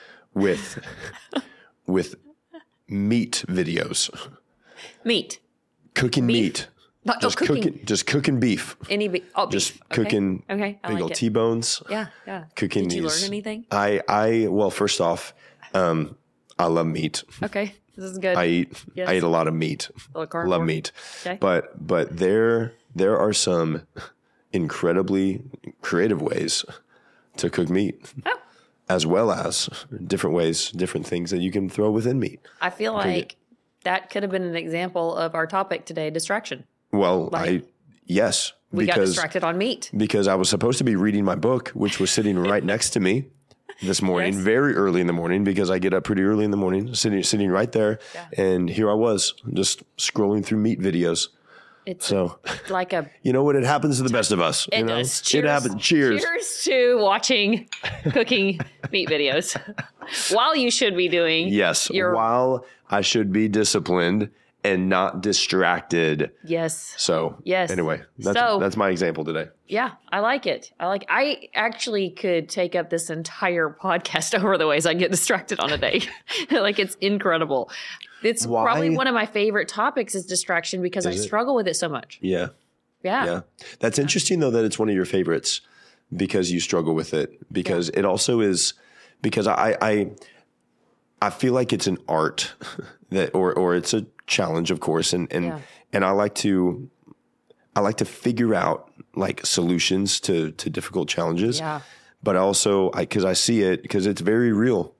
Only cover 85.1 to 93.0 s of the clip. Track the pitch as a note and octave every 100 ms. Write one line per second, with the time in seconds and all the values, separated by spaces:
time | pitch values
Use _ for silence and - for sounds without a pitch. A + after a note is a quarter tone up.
85.1 | F#2+ E2 D#2+ - - - _ - _ -
86.1 | F2 F#2+ G2+ F2 F2 - F2 E2 D#2+ D#2
87.1 | D#2 - - - F#2+ F2+ F2 E2+ - G2
88.1 | F#2 - A#2 G#2 F2+ - - _ - -
89.1 | _ A2+ A2+ G#2 - A2 - A2 G#2+ F#2
90.1 | - - - _ _ _ _ _ _ _
91.1 | - G#2 - B2+ B2+ A#2+ G#2 G2 F2+ -
92.1 | D#2+ D#2 - - - - - - -